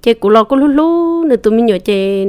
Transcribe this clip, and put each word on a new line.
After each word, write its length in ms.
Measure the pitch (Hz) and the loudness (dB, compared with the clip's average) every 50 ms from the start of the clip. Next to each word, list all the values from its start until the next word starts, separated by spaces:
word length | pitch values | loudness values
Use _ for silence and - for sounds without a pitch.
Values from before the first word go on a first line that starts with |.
| - | 0
Chị 120 | 233 226 | 0 -2
cũng 160 | - - 196 | 0 0 2
lo 140 | 208 226 214 | 2 2 2
cũng 140 | 214 277 269 | 2 0 0
lú 80 | 269 | 0
lú, 580 | 302 277 285 311 330 339 339 339 330 339 330 330 | 0 0 0 0 0 0 0 -2 -2 -2 -2 -2
nữa 120 | 311 254 | -2 -2
tụi 180 | 220 - 220 214 | 0 0 0 0
mình 120 | 226 233 | 0 0
nhỏ 100 | 233 202 180 - | 0 0 -2 -2
chị, 400 | - 208 196 190 196 196 196 196 | -4 -2 -2 -2 -2 -4 -4 -4